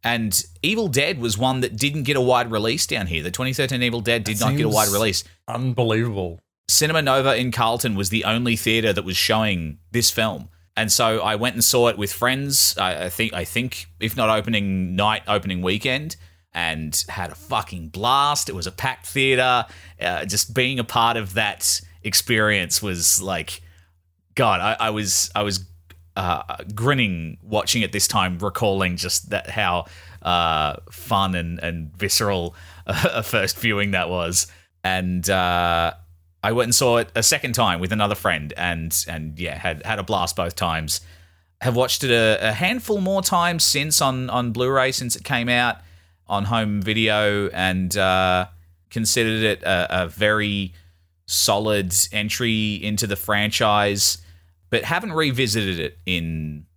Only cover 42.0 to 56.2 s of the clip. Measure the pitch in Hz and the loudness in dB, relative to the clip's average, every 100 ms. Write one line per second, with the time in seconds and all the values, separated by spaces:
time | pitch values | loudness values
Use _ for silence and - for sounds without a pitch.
42 | 135 117 110 107 110 107 180 247 - 208 | 2 4 4 2 0 0 -2 -2 -2 -2
43 | 185 196 190 180 175 170 - 147 151 147 | 0 0 2 2 2 2 2 2 0 2
44 | 139 127 127 123 123 113 127 135 131 127 | 2 0 -2 -2 -2 0 2 2 2 0
45 | 123 - - 131 117 123 120 110 - - | -4 -6 -2 -2 2 2 2 0 -10 -20
46 | _ _ _ 101 98 117 110 104 95 110 | _ _ _ -2 0 0 0 0 0 2
47 | 110 107 104 104 101 - 92 92 92 101 | 2 4 2 2 -2 0 0 0 -2 0
48 | 95 92 92 92 90 - _ _ _ - | 2 4 4 2 -2 -8 _ _ _ -4
49 | 110 - 113 110 110 104 85 92 87 92 | -2 2 2 2 0 0 0 0 2 -2
50 | 90 - 107 107 104 101 95 87 - _ | -2 0 2 2 0 -2 -4 -10 -20 _
51 | _ _ - - - 101 107 104 95 92 | _ _ -6 -2 2 2 2 0 0 0
52 | - 110 104 - 120 110 107 104 90 107 | 0 -2 -4 -2 0 0 0 -2 -4 -2
53 | 107 98 - 104 107 - 110 104 104 101 | -2 -4 0 0 0 2 4 4 4 2
54 | - - - - _ _ _ 123 - 170 | 0 -2 -10 -20 _ _ _ -2 0 -4
55 | 214 160 156 123 127 110 98 87 76 - | -2 -2 0 0 0 0 0 -2 -4 -8
56 | - 87 | -4 -2